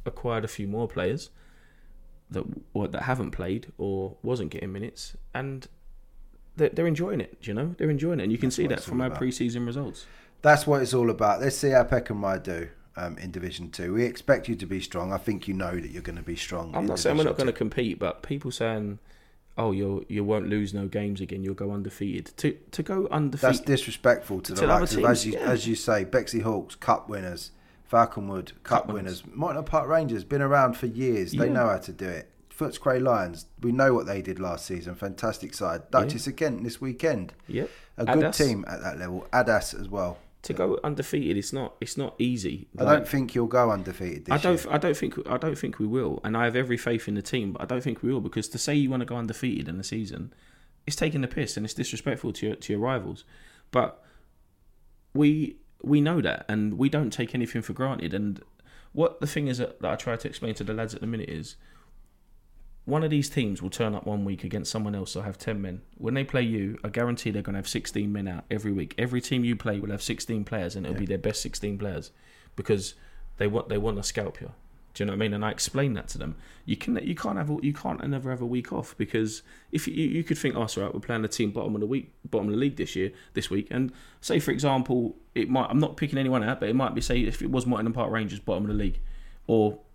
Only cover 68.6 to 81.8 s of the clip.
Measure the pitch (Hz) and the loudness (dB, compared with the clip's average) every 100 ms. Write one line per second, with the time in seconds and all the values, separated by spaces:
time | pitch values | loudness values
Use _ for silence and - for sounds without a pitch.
68.6 | 107 98 76 - 123 123 - 127 120 107 | 0 -2 -2 -2 0 0 0 2 2 0
69.6 | 113 101 104 101 - 107 - 110 104 110 | 0 -2 -2 -4 -4 -4 -2 -4 -2 -4
70.6 | 90 101 78 90 98 98 107 - - - | -4 -4 -4 -2 -2 0 0 -2 -6 -4
71.6 | 104 98 104 80 - - - - - - | -4 -4 -4 -6 -10 -18 -20 -20 -12 -6
72.6 | - 101 98 - - - - - 104 113 | 2 2 0 -10 -18 -16 -14 -2 0 0
73.6 | - 107 110 98 - - 95 - - - | 0 0 0 -2 -2 -2 -4 -6 -14 -14
74.6 | - - - - 104 101 110 101 107 - | -20 -20 -18 -4 -2 0 0 0 -2 -2
75.6 | - 135 139 104 - - 76 - - - | -2 0 0 0 -4 -6 -6 -8 -14 -14
76.6 | - - - 240 - 170 - 196 151 147 | -4 -2 0 -2 -2 -4 -2 -2 -2 0
77.6 | 143 147 - 165 139 135 131 127 120 123 | -2 -2 -4 -4 -2 -4 -4 -4 -2 -2
78.6 | - - - - 107 113 110 - - - | -2 -6 -6 -6 -2 0 0 -4 -14 -20
79.6 | - 156 - 160 156 165 165 151 139 120 | -6 -4 -2 0 0 0 0 0 0 0
80.6 | 110 - 101 - - 113 107 - 104 113 | -2 -2 -4 -4 -4 -2 -2 0 0 0
81.6 | 104 107 | -2 -2